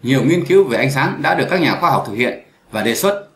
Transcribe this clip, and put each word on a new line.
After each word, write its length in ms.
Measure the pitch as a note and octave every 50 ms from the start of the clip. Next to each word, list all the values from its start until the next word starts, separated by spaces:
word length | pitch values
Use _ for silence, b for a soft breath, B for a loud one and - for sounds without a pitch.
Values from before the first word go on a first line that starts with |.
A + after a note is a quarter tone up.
| B2
nhiều 200 | A#2+ C3+ C3+ C#3
nghiên 220 | C#3+ F3 F3 E3
cứu 180 | C#3 F3+ G3 G3
về 140 | - A#2
ánh 140 | A2 B2 C#3
sáng 300 | - C3+ C#3+ F#3 F#3+ -
đã 140 | D3+ D#3 E3+
được 120 | - E3 -
các 120 | F3+ F#3+
nhà 140 | E3 B2 G2+
khoa 160 | - - E3
học 120 | C3+ G2 -
thực 60 | - G2+
hiện 260 | A2 B2+ B2 - - b b b b b _
và 120 | - G#2+ G#2
đề 120 | A#2 A2+
xuất. 320 | - - G3 G3+ G3+ - - _